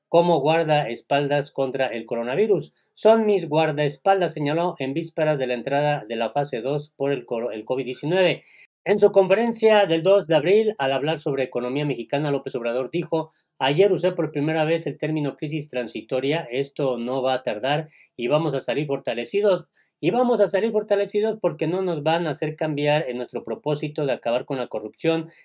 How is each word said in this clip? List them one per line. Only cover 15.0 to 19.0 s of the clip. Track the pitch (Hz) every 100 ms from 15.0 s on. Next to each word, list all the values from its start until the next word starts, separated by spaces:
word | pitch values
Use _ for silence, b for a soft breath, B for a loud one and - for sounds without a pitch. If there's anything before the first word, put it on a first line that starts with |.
| 156 156 143 -
crisis | 151 156 147
transitoria. | 123 117 113 - 131 139 160 123
Esto | 131 139 - 139 117
no | 120 131
va | 131
a | 127
tardar | 123 107 131 151 151 b b -
y | 120
vamos | 151 160
a | 135
salir | - 123 151
fortalecidos". | 135